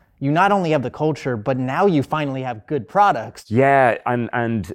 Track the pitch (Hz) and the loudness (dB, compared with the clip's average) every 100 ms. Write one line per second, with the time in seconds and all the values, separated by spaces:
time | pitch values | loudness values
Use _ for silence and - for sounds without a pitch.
0 | _ - 139 156 196 202 170 151 120 - | _ -6 -2 2 2 2 2 0 -2 -2
1 | 156 147 139 117 104 131 127 147 202 151 | -2 -2 -4 -4 -4 -4 -2 0 2 2
2 | 127 156 143 131 131 120 - 147 101 190 | 0 -2 -4 -6 -8 -10 -6 -6 -2 2
3 | 202 131 107 - - 110 139 139 123 104 | 2 2 -4 -12 -2 2 4 6 4 2
4 | - 123 117 120 117 113 92 | -2 -2 -2 -2 -2 -2 -4